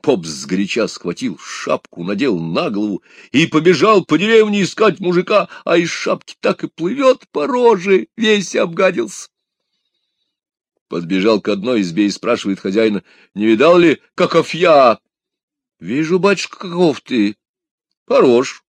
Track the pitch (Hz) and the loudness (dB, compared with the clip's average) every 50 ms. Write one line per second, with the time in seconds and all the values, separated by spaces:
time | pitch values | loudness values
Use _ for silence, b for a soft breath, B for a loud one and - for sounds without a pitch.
0 | - 151 131 98 80 82 76 67 - 69 92 95 101 92 - 117 107 90 - - | 2 0 0 0 -2 -12 -14 -14 -8 -6 -4 -4 -2 -4 -2 -4 -4 -4 -6 -10
1 | - 90 87 - 131 120 82 - - - - - - - 78 - - - - 87 | -10 -10 -8 -6 -8 -8 -8 -10 -16 -16 -14 -12 -4 -4 -4 -4 -6 -16 -14 -10
2 | 85 92 104 101 139 135 101 85 82 82 85 127 175 156 104 101 107 107 95 - | -8 -6 -4 -2 -2 -2 -2 -2 -4 -4 -4 -4 -4 -4 -4 -4 -4 -4 -6 -8
3 | b b b b b b b 135 165 - - 156 160 180 180 127 151 214 220 196 | b b b b b b b 0 0 2 0 2 4 4 4 4 4 4 4 2
4 | - - 151 156 196 220 226 220 214 214 202 208 185 - - - 214 214 170 - | 2 2 0 0 2 4 4 4 4 4 0 -2 -2 -2 -2 0 0 0 0 -2
5 | 190 180 175 175 175 - 220 202 170 B B B B - 170 175 175 160 - - | -4 -2 0 0 0 2 0 0 0 B B B B 0 0 0 0 -2 -6 -8
6 | - 202 - - _ - - _ - 208 185 - - - _ - 160 185 240 285 | -6 -6 -6 -6 _ -20 -20 _ -4 -4 -4 -4 -8 -14 _ -6 -6 -6 -4 2
7 | 277 262 262 - - _ - - - 269 254 247 247 233 220 190 170 202 190 190 | 2 2 2 2 -4 _ -6 -6 -4 -2 -2 2 4 2 2 2 2 0 0 0
8 | 226 _ _ - 226 220 214 208 175 - - 226 220 180 165 165 190 185 180 - | 0 _ _ -2 0 2 2 0 0 -2 -2 -2 -2 -2 -2 -2 -2 0 0 -2
9 | - 202 - - - _ _ _ _ _ _ _ _ _ _ _ _ _ _ _ | -8 -8 -10 -16 -18 _ _ _ _ _ _ _ _ _ _ _ _ _ _ _
10 | _ _ _ _ _ _ _ _ _ _ _ _ _ _ _ _ _ _ - 87 | _ _ _ _ _ _ _ _ _ _ _ _ _ _ _ _ _ _ -10 -8
11 | 85 82 95 95 92 110 110 98 - 107 104 98 92 123 127 110 98 87 82 90 | -6 -4 -4 0 2 2 0 0 0 -4 -4 -4 -2 -2 -2 -2 -2 -2 -2 0
12 | 104 101 92 - - - 120 107 - 101 98 - - 101 98 110 110 107 104 92 | 0 0 -2 -4 -4 -4 -4 -2 -2 -6 -6 -4 -6 -4 0 0 0 0 0 -4
13 | b b b b b b b 98 107 110 113 107 135 165 175 180 175 165 127 - | b b b b b b b -2 2 2 4 4 6 4 6 6 4 4 2 0
14 | _ _ _ - 180 - - 165 151 - - 160 180 175 156 143 131 120 107 - | _ _ _ -4 -4 0 0 0 0 0 -4 -2 2 4 6 6 6 4 2 0
15 | _ _ _ _ _ _ _ _ _ _ _ _ _ _ _ _ - 87 117 143 | _ _ _ _ _ _ _ _ _ _ _ _ _ _ _ _ -10 -6 -4 -4
16 | 160 156 180 185 170 202 196 180 - - - - 208 185 170 175 180 160 123 - | -2 -2 -2 0 2 0 0 0 -4 -12 -12 -14 -14 -8 -2 2 2 2 0 -2
17 | _ - 131 117 101 101 107 _ _ _ _ _ _ _ _ _ _ _ _ _ | _ -4 0 0 0 0 -2 _ _ _ _ _ _ _ _ _ _ _ _ _
18 | _ _ 262 277 196 135 120 120 139 - - - _ _ | _ _ 2 4 4 4 4 2 2 -2 -8 -16 _ _